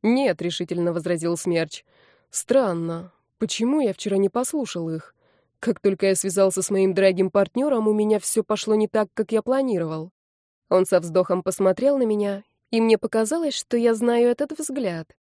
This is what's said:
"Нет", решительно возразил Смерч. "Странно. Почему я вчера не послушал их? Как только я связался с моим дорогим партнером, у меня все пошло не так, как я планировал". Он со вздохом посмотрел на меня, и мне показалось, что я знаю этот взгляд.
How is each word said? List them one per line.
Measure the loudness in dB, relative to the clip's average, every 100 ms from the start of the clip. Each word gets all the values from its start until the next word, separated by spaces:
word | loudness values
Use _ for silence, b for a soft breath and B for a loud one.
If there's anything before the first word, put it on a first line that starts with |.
"Нет", | 2 2 2 0
решительно | -4 -6 -6 -2 -2
возразил | -2 -4 -2 -2 -4
Смерч. | -2 -2 -2 -8 b b b b b
"Странно. | -8 0 2 2 -2 -4 -8 -12 _ _ _
Почему | -6 -2 0 2
я | 0
вчера | -2 -2 0
не | 0
послушал | 0 -4 -4 -6 -6 -6
их? | -8 -10 _ _ _ _ _
Как | -4 0
только | 0 2 2
я | 2
связался | 0 2 2 2
с | -2
моим | 2 2
дорогим | 4 2 4 0
партнером, | 2 0 0 0 0 2
у |
меня | 2 2 2
все | 2 -2
пошло | 0 -4 0 0
не | 2
так, | 0 -4
как | -4 -2
я | -2
планировал". | 0 -2 0 -2 -4 -6 -10 _ _ _ _ _ _
Он | 2 4
со | 0
вздохом | 2 0 0 0
посмотрел | -2 0 0 2 2 2
на |
меня, | 0 0 -2 -6 -12 _ _
и | 0
мне | 4 2
показалось, | 2 -2 -2 -2 -2
что | -6 -4 0
я | 0
знаю | 0 0 2 2
этот | 2 -4 -6
взгляд. | -8 -4 -6 -6 -12 _